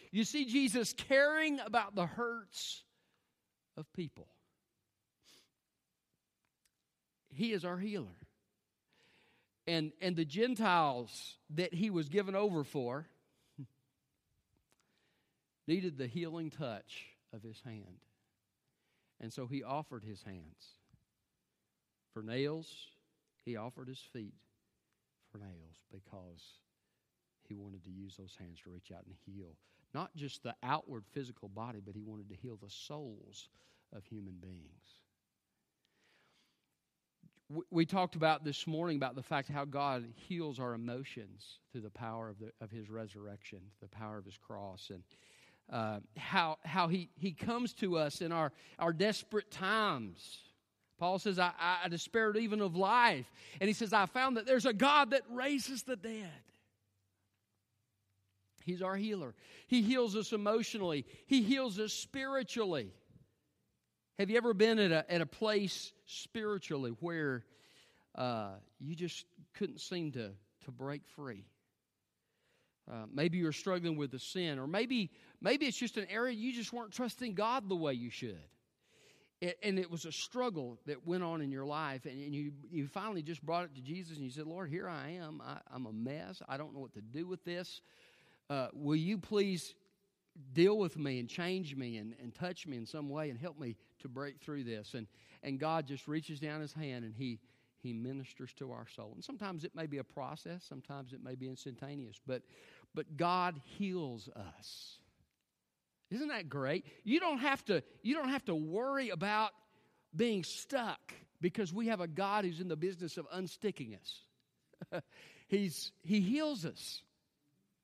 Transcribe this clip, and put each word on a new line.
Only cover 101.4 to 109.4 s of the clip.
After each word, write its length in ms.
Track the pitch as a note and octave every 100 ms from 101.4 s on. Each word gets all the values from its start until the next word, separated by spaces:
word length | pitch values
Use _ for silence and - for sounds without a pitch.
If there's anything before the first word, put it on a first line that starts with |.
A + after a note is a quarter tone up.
| C3
instantaneous, 720 | C3 - A#2+ C#3 C#3+ A#2+ - -
but, 160 | B2+ - - - - -
but 220 | - D#3 D3
God 440 | E3+ F3+ F3+ D#3
heals 640 | - - G3+ F#3 D3+ A#2 G#2
us. 640 | - F#2 - G2+ - - - _ _ _ _ _ _ _ _ _ _ -
Isn't 180 | G#3+ D4+
that 200 | C4 E3
great? 380 | C#3 C3 E3+ - -
You 160 | - D4
don't 180 | F4+ C#4
have 260 | C#4 C4+ -
to, 160 | F3 - -
you 120 | G#3
don't 140 | D#4 C4
have 160 | C4+
to 100 | -
worry 560 | D#3+ D#3 F3+ C4 C#4 B3+
about 400 | F3+ F#3+ G#3+